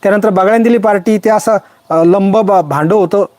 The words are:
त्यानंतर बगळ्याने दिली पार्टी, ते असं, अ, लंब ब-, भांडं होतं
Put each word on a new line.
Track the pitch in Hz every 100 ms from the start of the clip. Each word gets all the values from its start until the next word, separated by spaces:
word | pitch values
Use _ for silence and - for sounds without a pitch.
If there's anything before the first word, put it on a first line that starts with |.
त्यानंतर | 202 202 208
बगळ्याने | 185 190 226
दिली | 226 240
पार्टी, | 214 202 185 214
ते | 214
असं, | 214 220 208 - _ _
अ, | 165
लंब | 170 196 196 208
ब-, | 202 190 156
भांडं | 139 156
होतं | 214 180 202 196